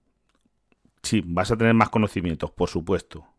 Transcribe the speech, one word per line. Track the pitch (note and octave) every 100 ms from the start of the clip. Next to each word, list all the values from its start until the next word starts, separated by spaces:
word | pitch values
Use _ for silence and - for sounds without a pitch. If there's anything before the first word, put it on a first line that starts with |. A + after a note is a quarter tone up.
| _ _ _ _ _ _ _ _ _ _
sí, | - A2
vas | F2 E2+ G2+
a | A2+
tener | A2+
más | A2+ G#2
conocimientos, | A2+ G#2 G#2 F2 D#2 D2+
por | - F2+
supuesto. | F2+ E2+ F#2 - D#2+ -